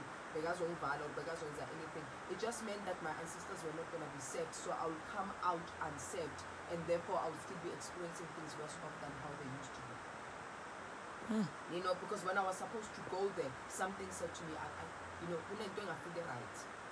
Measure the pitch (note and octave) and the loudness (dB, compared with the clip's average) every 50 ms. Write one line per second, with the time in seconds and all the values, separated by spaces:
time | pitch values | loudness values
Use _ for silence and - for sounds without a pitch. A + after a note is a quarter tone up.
0 | C3 - - - - - - D#3 D#3 E3 F3+ F3+ E3+ E3 F3 D#3 D#3 C#3 D3 D3+ | -4 -6 -6 -6 -6 -2 0 2 4 4 4 4 4 2 2 2 4 2 4 4
1 | D3+ D3 - D#3 C#3+ E3 E3 E3 E3 D3 C#3+ D#3 D#3+ D#3 D#3 D#3+ D#3+ D3+ - E3 | 2 0 0 -2 0 0 0 0 -2 -2 -2 -2 -2 -2 -2 -4 -4 -4 -4 -4
2 | C#3+ C3 - - - - F#3 F#3 A3 A3+ A3+ A3+ A3+ G#3+ G3+ G3+ G3+ - - - | -4 -4 -6 -6 -2 -2 0 2 2 2 2 2 0 0 0 0 0 0 0 0
3 | F3 D#3 D#3 D#3+ E3 E3 - E3+ - - F#3+ - D#3+ D#3 D3+ E3 D#3+ - E3+ D#3 | 2 0 0 0 -2 -4 -4 -4 -4 -4 -4 -2 0 0 0 0 -2 -2 -2 -2
4 | D#3 C#3+ C#3+ C#3 B2+ - - E3+ E3 - - - - F3+ E3 - D#3 E3 D#3+ D#3+ | -2 -2 -2 -4 -4 0 2 0 0 0 0 -2 0 0 2 4 4 2 2 0
5 | - - D#3+ F#3+ F#3+ G3 - - F#3 F3+ F3 E3 E3+ - - - D3 D3 C#3+ C#3 | -2 -2 0 0 2 2 0 4 6 6 6 6 2 -2 -2 0 0 0 0 -2
6 | - - - F3 D#3+ C#3 - - - - - - - - E3+ E3+ D#3+ E3+ E3+ E3+ | -2 -2 0 0 0 0 0 -4 -6 -6 -6 -6 -2 0 0 0 6 6 6 6
7 | - G3+ F#3+ D#3+ D3+ E3 D3+ - - - F#3 E3 F3 E3+ D#3+ C#3 - - - F3+ | 6 4 4 4 4 4 0 0 -4 -4 -4 -2 -2 -2 -2 -2 -4 -4 -4 -2
8 | F3 E3+ E3 - E3+ D3+ D3+ E3+ D#3 D3 C#3+ D3+ D3+ D3+ - - - D#3 - - | -2 -2 -2 -4 -4 -4 -4 -4 -4 -4 -4 -4 -4 -4 -4 -4 -4 -4 -4 -4
9 | C#3+ C#3 C#3 C3+ D3 D3 C#3+ D3 C#3+ B2+ C3+ C#3 - - - - C3 A#2+ A#2 A#2 | -4 -4 -4 -4 -4 -4 -2 -2 -2 -2 -2 -2 -4 -4 -6 -6 -6 -6 -6 -6
10 | - - - - - - - - - - - - - - - - - - - - | -6 -6 -6 -6 -8 -6 -6 -6 -6 -6 -6 -6 -6 -6 -6 -6 -6 -6 -6 -6
11 | - - - - - - G#3+ A3 F#3+ C#3 - - - - D#3 F3+ F#3+ G3+ F3+ F3+ | -6 -6 -6 -4 0 2 4 6 6 4 2 -4 -4 -2 0 2 4 4 4 4
12 | F#3+ E3+ G#3+ G3 E3+ F#3+ F#3+ G3+ F#3+ F#3 F#3 - G#3+ - A#3 A3 G#3+ - - - | 2 0 0 2 4 6 6 6 6 6 4 2 0 -2 -2 -2 -2 -2 -6 -4
13 | - - - F#3 G3 G3+ - E3 C#3+ C3 C3 - - - - - F#3 G3 G3 G3 | -2 0 4 4 4 4 4 4 2 2 0 -2 -6 -4 0 2 2 2 2 -2
14 | F#3+ F#3 F#3+ - F3 E3 - - E3+ D#3+ D3+ - D3+ D3+ - - E3 E3 - - | -2 -2 0 0 0 0 -2 -2 -2 -2 -2 -2 -2 -4 -2 -4 -4 -6 -6 -6
15 | - - - - E3+ E3+ F3 D#3+ D3+ - G3+ A3 G#3+ G3 - G#3 G3+ F3 D#3+ C3 | -6 -6 -6 -4 0 0 0 0 0 0 -2 0 0 0 0 0 0 0 -2 -2
16 | - E3+ E3 E3+ E3 D3+ B2+ B2 - - - - - - - - - - | -2 -2 0 0 0 0 0 -2 -2 -4 -4 -6 -6 -6 -6 -6 -6 -4